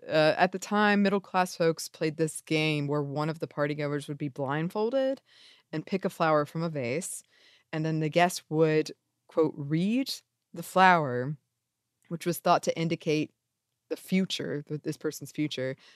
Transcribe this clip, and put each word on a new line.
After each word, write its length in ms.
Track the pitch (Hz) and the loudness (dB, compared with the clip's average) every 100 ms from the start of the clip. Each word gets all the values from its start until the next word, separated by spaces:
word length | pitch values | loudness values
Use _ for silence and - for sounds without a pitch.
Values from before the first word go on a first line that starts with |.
| - | 0
uh, 280 | 156 156 - | 4 4 4
at 140 | 185 | 0
the 80 | 185 | 0
time, 420 | - 208 208 202 | -4 2 4 4
middle-class 540 | 196 196 - 185 185 - | 2 0 -2 -2 -2 0
folks 340 | 165 160 - | 0 0 -8
played 280 | - 160 151 | -4 -4 -2
this 240 | 160 - | -4 -4
game 460 | - 156 156 147 143 | -2 0 2 0 -2
where 140 | 147 | -2
one 280 | 143 139 156 | -2 -4 -4
of 100 | 160 | -4
the 80 | 156 | -8
partygoers 600 | - 147 151 147 147 143 | -4 -2 -2 -4 -4 -6
would 100 | 143 | -6
be 120 | 147 | -6
blindfolded 920 | 139 135 151 170 214 226 269 262 269 _ _ - - _ | -4 -4 -2 -2 -2 -2 0 -2 -4 _ _ -20 -20 _
and 140 | 160 - | -10 -6
pick 200 | 190 185 | -4 -4
a 40 | |
flower 360 | - 165 151 147 | 0 2 2 0
from 160 | 160 | -4
a 60 | 170 | -4
vase, 540 | 147 120 147 - - - _ _ _ _ | -4 -4 -4 -6 -12 -16 _ _ _ _
and 100 | 160 160 | -4 -2
then 140 | 156 | 0
the 100 | 156 | 2
guest 340 | 170 180 - - | 4 4 2 -4
would, 420 | 156 160 156 151 - _ _ _ | 2 4 4 0 -8 _ _ _
quote, 260 | - 156 - | 0 0 0
"read 560 | 139 160 196 247 277 - _ _ _ | -2 0 0 0 -2 -8 _ _ _
the 100 | - | -14
flower," 720 | - 185 185 175 143 123 131 156 _ _ _ _ _ _ _ | -2 6 6 6 2 -2 -4 -8 _ _ _ _ _ _ _
which 180 | 170 175 | -6 -4
was 120 | 165 | 0
thought 240 | 180 160 | 2 4
to 140 | - - | 2 -2
indicate 540 | 165 170 165 151 - _ _ _ _ _ _ | -2 -2 0 -2 -2 _ _ _ _ _ _
the 80 | 160 | -10
future, 640 | - 190 190 - 139 147 - | 0 0 0 -4 -6 -6 -6
th-, 140 | 151 | -8
this 140 | 160 156 | -6 -4
person's 340 | 156 - 143 | -6 -6 -10
future, 440 | - 151 - 131 135 - | -4 -4 -4 -6 -8 -16